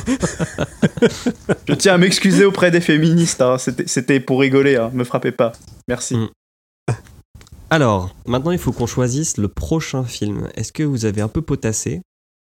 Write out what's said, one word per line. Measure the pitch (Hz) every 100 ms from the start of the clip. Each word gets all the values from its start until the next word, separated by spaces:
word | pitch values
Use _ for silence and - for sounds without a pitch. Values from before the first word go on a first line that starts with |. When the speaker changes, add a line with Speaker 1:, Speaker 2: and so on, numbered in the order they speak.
| -
Speaker 1:
<laughs> | 262 - - 156 - - - 202 - 240 - 247 - - - -
Speaker 2:
Je |
tiens | 139 - 180
à |
m'excuser | 190 - 190 175 196
auprès | 190 180
des | 170
féministes, | 170 151 160 170 165 -
hein. | 127 127
C'était, | - 127 175
c'était | - 123 139
pour | 131 131
rigoler, | 135 135 139 127
hein. | 113
Me | 127
frappez | 120 127 131
pas. | - 117 - - - -
Merci. | 123 - 120
Speaker 1:
Mm. | 110 - _ _ _ _ - 117 - - _ - - - -
Alors, | 160 127 98 92 - -
maintenant, | 123 156
il | 180
faut | 131
qu'on | - 120
choisisse | - 123 131 160 -
le | 101
prochain | - - 160 - 135
film. | 123 - 104 110 - -
Est-ce | 113
que | -
vous | 151 131 110
avez | 101
un | 107
peu | 165
potassé ? | 156 143 113 107 - 160 - _ _ _